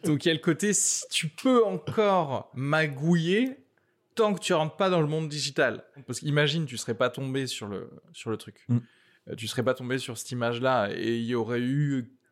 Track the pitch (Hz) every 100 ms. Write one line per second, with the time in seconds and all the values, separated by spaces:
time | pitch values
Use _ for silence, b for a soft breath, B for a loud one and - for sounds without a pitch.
0 | 160 147 170 160 175 151 208 196 - -
1 | - - 160 - 262 247 208 185 - 214
2 | 208 185 147 120 - 120 139 156 156 135
3 | 160 175 165 202 262 269 _ _ _ _
4 | _ - 214 185 - 165 156 - 190 175
5 | 147 156 156 147 139 156 127 - - 139
6 | 127 117 147 147 147 165 147 117 - 117
7 | 127 135 135 131 127 - 104 98 - -
8 | _ - 117 110 - - - 120 b b
9 | b b - - 110 - 120 127 123 131
10 | 127 110 - 123 120 120 127 127 101 -
11 | 110 117 117 123 110 120 123 143 147 135
12 | 117 _ _